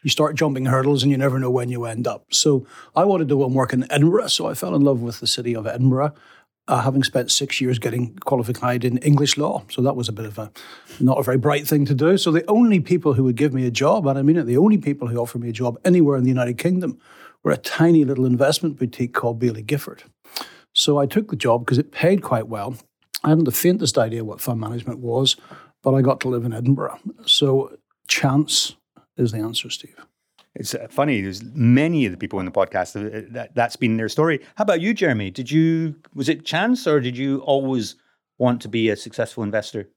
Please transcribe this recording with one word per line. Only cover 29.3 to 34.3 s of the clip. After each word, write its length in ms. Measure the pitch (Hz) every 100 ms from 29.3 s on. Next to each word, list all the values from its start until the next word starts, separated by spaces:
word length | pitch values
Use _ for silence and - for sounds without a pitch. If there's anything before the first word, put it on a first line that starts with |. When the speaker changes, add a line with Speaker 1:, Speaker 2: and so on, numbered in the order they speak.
Speaker 1:
the 80 | 107
answer, 320 | 107 117 -
Steve. 240 | - - - - _ _ _ _ -
Speaker 2:
It's, 180 | 107
uh, 140 | 123 117
funny, 300 | - 147 120
there's 240 | 98 95 -
many 500 | 139 120 127 156 165
of 60 | 117
the 80 | 90
people 220 | 101 98
in 60 | 92
the 40 |
podcast, 460 | 98 95 98 90 104
uh, 320 | 104 107 104
that, 240 | 120 120
that's 220 | - 120 -
been 200 | 123 113
their 120 | 110
story. 320 | - 160